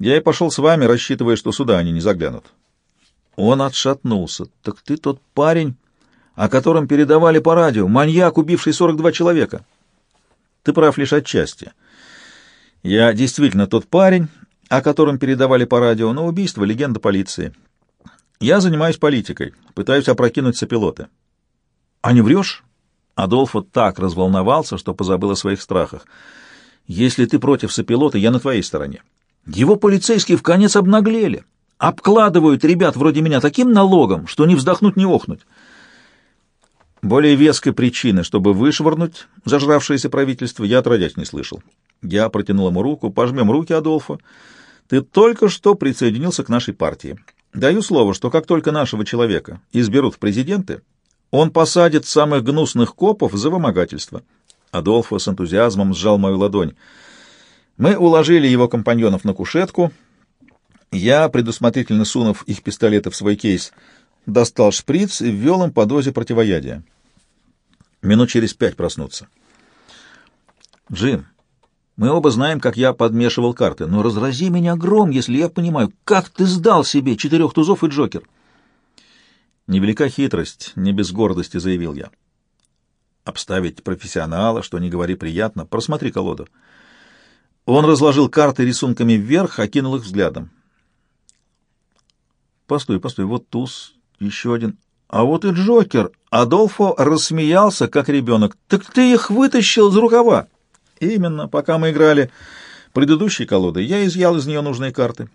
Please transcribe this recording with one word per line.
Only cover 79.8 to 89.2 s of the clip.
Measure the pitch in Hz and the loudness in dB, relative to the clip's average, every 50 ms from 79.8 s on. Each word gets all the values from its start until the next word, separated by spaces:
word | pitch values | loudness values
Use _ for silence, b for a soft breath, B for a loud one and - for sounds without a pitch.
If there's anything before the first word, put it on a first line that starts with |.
| 98 104 107 - 147 131 | 0 0 0 0 -2 -2
хитрость», — | - - 139 127 - 85 78 - - _ - - - | -2 -2 -2 -2 -2 -4 -6 -8 -12 _ -20 -14 -8
не | 92 92 98 | -4 -2 -2
без | 98 101 101 85 | 0 -2 -2 -4
гордости | 90 107 110 95 92 87 80 - - 90 | -2 -2 -2 0 -2 -4 -6 -6 -8 -6
заявил | 85 95 92 87 85 80 71 | -4 -4 -4 -4 -6 -8 -10
я. | 69 65 - _ _ _ _ _ _ _ _ _ _ _ _ _ _ _ _ _ _ _ _ _ _ _ | -12 -14 -18 _ _ _ _ _ _ _ _ _ _ _ _ _ _ _ _ _ _ _ _ _ _ _
«Обставить | - 98 - - - 95 95 90 82 - - _ | -16 -14 -14 -10 -6 -4 -4 -4 -6 -8 -10 _
профессионала, | - 92 - - 95 - 90 80 80 82 87 107 113 113 113 | -10 -10 -10 -10 -10 -8 -6 -6 -4 -4 -2 -2 -2 -2 -4
что | - - - 87 | -8 -8 -8 -8
ни | 90 87 | -6 -6
говори, | 87 87 87 87 92 | -4 -4 -4 -6 -6
приятно. | - 82 82 82 92 110 107 - 90 80 | -8 -8 -8 -6 -6 -6 -6 -6 -10 -12
Просмотри | - - 113 117 - 151 151 147 120 | -8 -8 -8 -6 -6 -6 -6 -6 -6
колоду». | - 101 95 90 - - - - b b b b b b b b b b b b b b b b b b b b b b _ | -6 -6 -6 -6 -8 -10 -14 -18 b b b b b b b b b b b b b b b b b b b b b b _
Он | 117 123 147 151 | 0 2 4 4
разложил | 160 156 131 151 151 131 147 139 123 | 4 4 4 4 2 4 2 0 2
карты | - 156 147 139 131 - 123 | 2 2 2 2 0 0 -2
рисунками | 123 117 - 143 127 113 - 120 117 | -2 -2 -2 -4 -4 -2 0 2 2
вверх, | 113 107 | 2 2